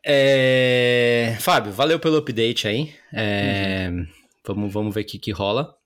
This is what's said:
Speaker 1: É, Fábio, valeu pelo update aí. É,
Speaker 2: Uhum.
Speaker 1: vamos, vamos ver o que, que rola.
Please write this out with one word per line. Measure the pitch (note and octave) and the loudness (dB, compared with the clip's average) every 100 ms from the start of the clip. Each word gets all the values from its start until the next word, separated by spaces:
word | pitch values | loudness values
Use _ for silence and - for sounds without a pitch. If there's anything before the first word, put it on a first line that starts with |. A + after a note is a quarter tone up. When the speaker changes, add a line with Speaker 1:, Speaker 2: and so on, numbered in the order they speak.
| D3 | 2
Speaker 1:
É, | C#3 C#3 C3+ C3 B2+ B2+ B2 B2 B2 A#2+ A#2 A#2 A2 | 4 4 4 4 4 4 2 4 4 4 2 0 -2
Fábio, | - D#3 G#2+ | 0 0 0
valeu | G2 D3+ E3 | -2 0 2
pelo | E3 D#3 | 2 0
update | D3 A2 A2+ A#2+ G#2+ | 0 0 0 0 -2
aí. | A2 D3+ - _ | -2 -4 -10 _
É, | B2 G#2 G2+ G2+ G2 G2 F#2+ F#2 | -4 -2 0 0 0 -2 -2 -4
Speaker 2:
Uhum. | F2+ E2+ _ _ _ - | -4 -8 _ _ _ -8
Speaker 1:
vamos, | G2+ G#2 | -6 -4
vamos | G#2 G#2+ G#2 | -4 -4 -4
ver | |
o | G#2 | -8
que, | G#2 | -10
que | - | -8
rola. | G2 G2+ A2+ D3+ _ | -4 -2 -2 -4 _